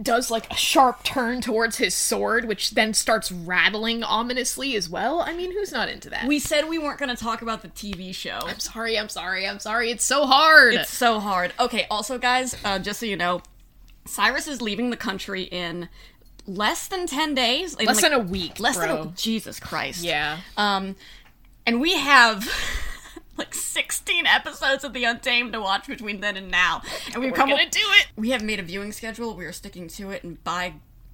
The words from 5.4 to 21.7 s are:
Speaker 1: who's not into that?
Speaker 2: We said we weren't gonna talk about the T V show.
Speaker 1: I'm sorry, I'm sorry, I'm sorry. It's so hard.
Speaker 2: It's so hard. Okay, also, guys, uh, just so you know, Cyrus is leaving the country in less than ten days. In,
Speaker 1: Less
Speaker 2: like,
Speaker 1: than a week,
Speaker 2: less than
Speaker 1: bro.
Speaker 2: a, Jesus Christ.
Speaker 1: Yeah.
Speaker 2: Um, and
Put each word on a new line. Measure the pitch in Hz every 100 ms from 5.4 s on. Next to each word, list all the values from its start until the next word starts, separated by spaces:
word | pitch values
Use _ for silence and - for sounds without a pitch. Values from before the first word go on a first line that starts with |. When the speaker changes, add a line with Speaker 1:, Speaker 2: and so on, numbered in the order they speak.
| 359
Speaker 1:
who's | 370 392
not | 262 190
into | - -
that? | - 254
Speaker 2:
We | 294
said | - 302 311
we | 330
weren't | 294 -
gonna | 277 240
talk | 226 -
about | 226 220
the | 175
T | - 202
V | 180 185
show. | - 170 95
Speaker 1:
I'm | 170 190
sorry, | - 226 226 220
I'm | 214
sorry, | 185 180 185 196
I'm | 202
sorry. | 214 226 233
It's | 240
so | - 277 277
hard. | 262 320 311 247
Speaker 2:
It's | 220 -
so | - 240 214
hard. | 202 185 180 -
Okay, | 240 226 -
also, | 214 220 247
guys, | 247 254 254 -
uh, | 208 190
just | 180 208
so | 226
you | 196
know, | 175 180 - - - - - - -
Cyrus | - 208 277 311
is | 269
leaving | 214 202 247
the | 226
country | 202 190 - 190
in | 180 180 170 175 180 - - - - - -
less | 190 214 339 -
than | 381 349
ten | 262 311
days. | 262 233 269 370 -
In, | 220
Speaker 1:
Less | 269
Speaker 2:
like, | 320
Speaker 1:
than | 277
a |
week, | 185 185 160 -
Speaker 2:
less | 220 175
than | 165
Speaker 1:
bro. | 160
Speaker 2:
a, | 156
Jesus | 180 220 226 - -
Christ. | - 160 135 175
Speaker 1:
Yeah. | 170 147 151 160 190 -
Speaker 2:
Um, | 208 196 190 190 - - - - - -
and | -